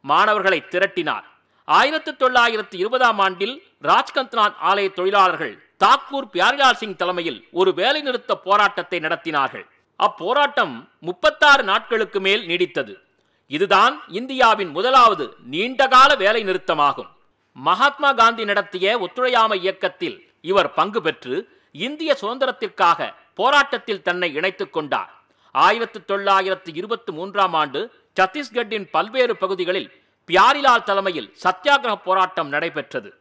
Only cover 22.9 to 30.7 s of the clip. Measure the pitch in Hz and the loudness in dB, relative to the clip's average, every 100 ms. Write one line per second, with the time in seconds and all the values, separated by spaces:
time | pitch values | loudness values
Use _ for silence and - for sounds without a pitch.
22.9 | 165 123 - _ - 233 285 277 240 - | 0 -4 -10 _ -4 2 2 2 -4 -6
23.9 | 196 180 175 175 143 185 190 190 160 147 | -6 -4 -4 -4 -2 -4 -4 -6 -6 -4
24.9 | 127 92 _ _ _ _ 131 170 226 226 | -6 -6 _ _ _ _ 2 2 2 -4
25.9 | 214 165 202 196 196 190 185 - 156 208 | -10 -6 -4 2 0 0 -6 -8 -12 -8
26.9 | 226 - 156 190 202 185 160 147 139 226 | -8 -8 -10 -6 0 0 0 -2 -4 -8
27.9 | _ _ - 185 302 269 233 220 214 190 | _ _ 0 0 -2 -8 -6 -6 -8 -4
28.9 | 156 202 254 247 208 190 190 175 185 107 | -4 -2 0 0 0 -4 -4 -2 -4 -6
29.9 | _ _ _ - 175 220 285 269 | _ _ _ 0 4 4 4 4